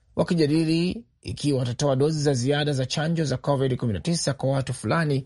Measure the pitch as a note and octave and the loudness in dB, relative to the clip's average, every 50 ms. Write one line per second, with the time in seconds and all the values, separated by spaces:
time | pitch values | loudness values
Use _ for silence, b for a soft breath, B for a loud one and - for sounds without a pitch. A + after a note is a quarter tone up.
0 | _ _ _ - F3 - F#3 E3+ D#3 C#3 D3+ D#3+ E3 D#3 D#3+ E3 F3 F3+ - A3+ | _ _ _ -2 0 2 2 2 4 4 4 2 2 2 2 2 2 0 -2 -4
1 | A#3+ _ _ _ - - - - - C#3+ C#3+ B2+ C3 A#2+ A#2 - D3 C#3+ C3+ C3 | -8 _ _ _ -12 -10 -8 -4 -2 0 0 0 0 -2 -2 0 0 2 2 2
2 | C#3 D3+ D#3+ D3+ C#3+ D3+ C#3 B2 A#2+ C3 C#3+ D3 D3+ D3+ C#3+ C3 C3 C3 - E3 | 2 2 2 2 2 2 2 2 2 0 0 0 0 0 -2 -2 -2 -2 -2 -2
3 | D3 D#3+ E3+ E3 D#3+ C3 C3 B2+ - - C#3+ C3 C3+ C3+ B2+ A#2+ - A#2+ G#2 - | -2 0 0 0 0 -2 -2 -2 -2 0 0 2 2 0 0 0 -2 -2 -2 -2
4 | - E3+ E3+ D#3+ - - C3+ - - C3 C3+ C3+ B2+ - B2+ - - G#2+ D3 E3 | -2 -2 -2 0 0 -2 -2 -2 -2 -2 0 -2 -2 -4 -6 -6 -2 -2 0 0
5 | E3 D3+ C#3+ C3+ C#3 | 2 0 0 -2 -2